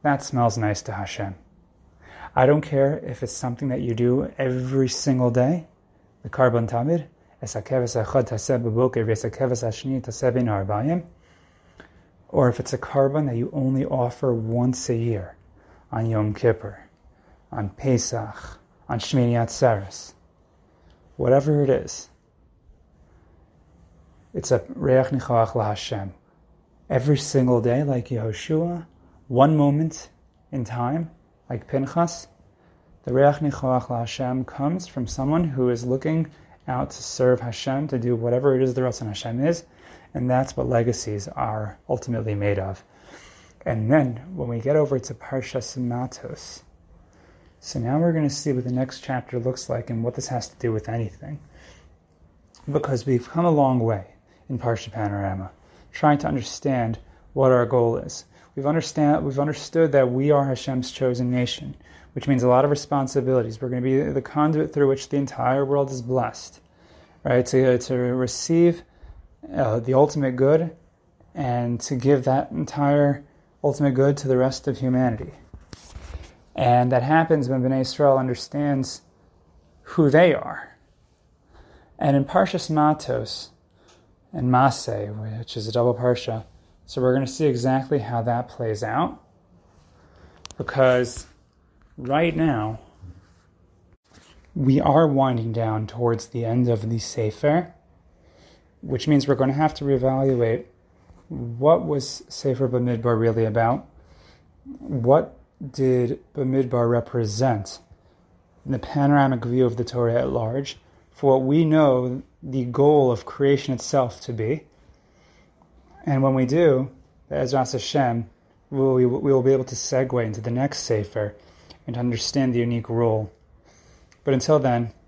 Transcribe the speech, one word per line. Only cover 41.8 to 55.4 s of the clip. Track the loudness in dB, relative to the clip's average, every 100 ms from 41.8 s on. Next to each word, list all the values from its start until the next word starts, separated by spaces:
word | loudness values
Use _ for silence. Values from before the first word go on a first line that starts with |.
| -6
ultimately | -6 -4 -4 -4
made | -2 0 0
of. | -4 -10 _ _ -20 -20 -20 -20 -20 _
And | -4 -2 2
then, | 2 2 -4 -12
when | -8 -6
we | -4
get | 0 2
over | 2 -2
to | -4
Parshas | -14 -8 -8 -6 -8 -8 -6
Matos, | -6 -4 -8 -10 -14 -14 -16 -20 _ _ _ -20 _ _ _ _ _ _
so | -10 -6
now | -2 0
we're | 2
gonna | 2 0
see | -2 -2
what | -2
the | -2
next | -2 -4 -6
chapter | -6 -6 -4 -4
looks | -4 -4 -6
like | -6 -4
and | -4
what | -4
this | -4 -6
has | -6 -8
to | -6
do | -2
with | -2 -4
anything. | -6 -6 -10 -14 -14 -16 -20 -20 -20 -20 _ _ _ _ _ _ _ -4
Because | -4 -2 -4
we've | 0 -2 -2
come | 0
a | 2
long | 4 4 2
way | 0 -2 -6 _ _ _ -10
in | -4
Parsha | -2 -4 -6
Panorama, | -6 -4 -4 -4 -6